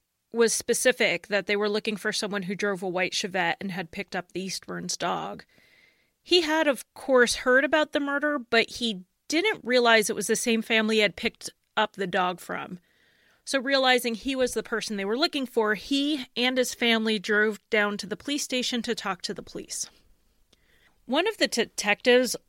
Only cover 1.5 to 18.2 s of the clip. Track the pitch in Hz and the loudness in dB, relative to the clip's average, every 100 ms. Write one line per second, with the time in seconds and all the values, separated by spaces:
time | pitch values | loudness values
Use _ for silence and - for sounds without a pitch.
1.5 | 208 208 208 220 208 214 202 214 202 180 | 0 0 0 -2 -4 -4 -4 -4 -4 -6
2.5 | 202 208 190 190 180 185 - 196 185 170 | -2 -2 -2 -2 -2 -2 -2 -4 -2 -2
3.5 | - 196 180 175 - 196 190 175 180 190 | -2 -6 -8 -8 -10 -8 -8 -8 -8 -8
4.5 | - - 175 175 - 170 175 165 185 - | -8 -10 -10 -8 -6 -4 -4 -6 -10 -16
5.5 | _ _ _ _ _ _ _ - 359 311 | _ _ _ _ _ _ _ 0 2 2
6.5 | 320 302 240 - - - 254 233 - 254 | 2 2 -2 -6 -10 2 4 4 2 2
7.5 | 254 285 311 302 302 285 277 294 294 233 | 4 4 2 2 -2 -2 -2 0 -2 0
8.5 | 226 - - 233 185 185 _ - 311 415 | 2 2 -2 -4 -4 -10 _ -4 0 0
9.5 | 403 - 247 233 226 214 214 202 220 240 | -2 0 4 6 6 4 -2 -2 0 2
10.5 | 226 220 226 220 220 202 - 226 - - | 0 2 2 2 2 2 0 -6 -6 -12
11.5 | - _ - 214 190 190 190 180 180 - | -16 _ -2 -2 -2 -4 0 0 -2 -8
12.5 | 175 - 180 _ _ _ _ _ _ - | -10 -10 -14 _ _ _ _ _ _ -4
13.5 | 269 247 269 262 247 247 226 262 262 247 | -2 0 2 4 4 2 -4 -4 -2 -2
14.5 | 220 - 220 - 202 196 240 339 294 262 | -2 -4 -4 -4 -4 -2 0 0 -2 -2
15.5 | - 214 214 - 277 285 302 247 - 247 | 0 2 0 -2 -2 0 -2 -6 -2 0
16.5 | 254 247 - 233 226 220 220 180 208 214 | 0 -2 0 2 2 2 -2 0 2 2
17.5 | 202 _ 220 208 208 180 208 | -2 _ 0 0 -2 -8 -10